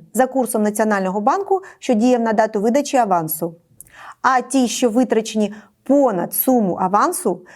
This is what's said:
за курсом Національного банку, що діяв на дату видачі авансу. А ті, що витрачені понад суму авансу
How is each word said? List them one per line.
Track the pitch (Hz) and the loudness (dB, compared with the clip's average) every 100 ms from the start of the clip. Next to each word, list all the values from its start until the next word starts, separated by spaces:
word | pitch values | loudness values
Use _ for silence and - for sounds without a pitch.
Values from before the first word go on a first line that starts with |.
| - | -4
за | 208 254 | 0 0
курсом | 262 233 220 | 0 -2 0
Національного | 208 208 220 202 185 196 | 0 0 0 0 -2 -2
банку, | 208 359 392 381 - - | -2 -2 0 -4 -4 -8
що | - | -2
діяв | 226 247 247 | 2 2 2
на | 226 | 0
дату | 214 220 220 | 0 0 0
видачі | 214 247 285 269 | 0 0 0 0
авансу. | 220 175 156 - 170 165 _ - - - - - | 2 0 -2 -6 -8 -10 _ -20 -20 -20 -20 -4
А | - 262 | 0 0
ті, | 247 269 247 | 0 0 0
що | - 247 | 0 0
витрачені | 220 254 226 220 220 208 208 - _ | 2 0 0 -2 -2 -4 -6 -20 _
понад | - 277 269 185 175 | 0 2 2 0 -4
суму | - - 254 202 - | -4 0 2 2 0
авансу | 185 202 277 359 220 180 - | 0 2 0 -2 -4 -4 -8